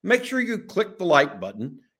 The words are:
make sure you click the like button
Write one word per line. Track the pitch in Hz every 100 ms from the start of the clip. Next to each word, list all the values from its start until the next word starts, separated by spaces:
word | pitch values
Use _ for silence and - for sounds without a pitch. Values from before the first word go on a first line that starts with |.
make | 185 247
sure | 247 262
you | 240 226
click | - - 214 -
the | 180
like | 147 143 104
button | 92 104 127 - _